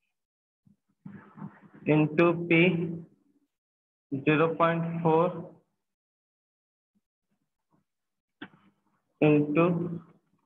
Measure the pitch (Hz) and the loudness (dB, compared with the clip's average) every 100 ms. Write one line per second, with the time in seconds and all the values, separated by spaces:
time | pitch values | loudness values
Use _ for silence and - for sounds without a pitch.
0 | _ _ _ _ _ _ _ _ _ _ | _ _ _ _ _ _ _ _ _ _
1 | - - - - - - - - - 151 | -20 -20 -20 -20 -18 -20 -20 -6 0 2
2 | 151 151 170 170 170 165 175 165 - - | 2 2 2 0 0 2 2 0 -4 -8
3 | - _ _ _ _ _ _ _ _ _ | -14 _ _ _ _ _ _ _ _ _
4 | _ 139 151 151 165 160 165 165 165 - | _ -6 0 0 0 0 0 0 -4 -2
5 | 165 160 175 - - - _ _ _ _ | 0 2 0 -4 -14 -20 _ _ _ _
6 | _ _ _ _ _ _ _ _ _ _ | _ _ _ _ _ _ _ _ _ _
7 | _ _ _ _ _ _ _ _ _ _ | _ _ _ _ _ _ _ _ _ _
8 | _ _ _ _ - _ _ _ _ _ | _ _ _ _ -20 _ _ _ _ _
9 | _ _ 151 147 147 151 170 170 170 - | _ _ 2 2 2 0 0 0 -6 -10
10 | - _ _ _ | -14 _ _ _